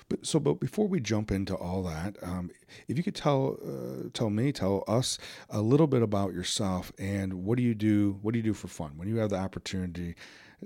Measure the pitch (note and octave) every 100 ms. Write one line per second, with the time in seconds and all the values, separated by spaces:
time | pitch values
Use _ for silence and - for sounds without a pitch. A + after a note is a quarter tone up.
0 | - - - D#3+ D3 D3 C3+ - G#3 F3+
1 | G#2+ G#2+ G#2+ G2 F#2+ F#2 F2 F#2+ F2+ D#2+
2 | F#2+ G2+ F2+ F2+ F2+ - _ - - A#2+
3 | F#3 - D3 C3+ C3+ - - C3+ B2 C3
4 | - - A2 G#2 C3+ C3+ F#2+ G2 - A2+
5 | B2+ - - - - G#2+ G#2+ C#3+ D#3+ C3
6 | A2+ G2+ G2 F2+ F2+ - G2 F#2 F2 -
7 | G2 G2+ F#2+ F#2 F#2+ B2 B2 G#2+ G#2+ G#2
8 | G2+ G2 G#2 A#2 A2 G2 F2+ - D#2 D2+
9 | F#2 A2+ G#2+ G2+ F#3+ - - F#2+ F2+ E2+
10 | E2+ E2+ - - - -